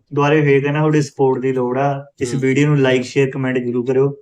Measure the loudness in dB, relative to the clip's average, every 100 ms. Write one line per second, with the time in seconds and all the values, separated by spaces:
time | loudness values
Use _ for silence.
0 | _ -2 0 2 4 2 2 0 0 0
1 | -2 0 0 0 -2 -2 -2 -2 -2 -4
2 | -10 -8 -6 -2 0 2 2 2 2 0
3 | 0 0 0 -2 -4 -4 -2 -4 -2 0
4 | 0 -2